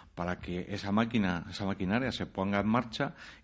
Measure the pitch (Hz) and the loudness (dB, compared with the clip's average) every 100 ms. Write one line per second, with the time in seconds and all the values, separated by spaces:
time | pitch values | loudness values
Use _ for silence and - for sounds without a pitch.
0 | - - 87 90 - 87 - 98 101 101 | -14 -4 -2 -2 -4 -6 -4 -4 2 2
1 | 117 120 95 87 80 90 98 98 92 113 | 4 2 2 0 -2 -4 -2 0 2 2
2 | 131 - 85 - 95 101 101 117 120 - | 0 -2 -4 -2 2 2 4 2 0 -2
3 | 143 - - - | -4 -4 -16 -14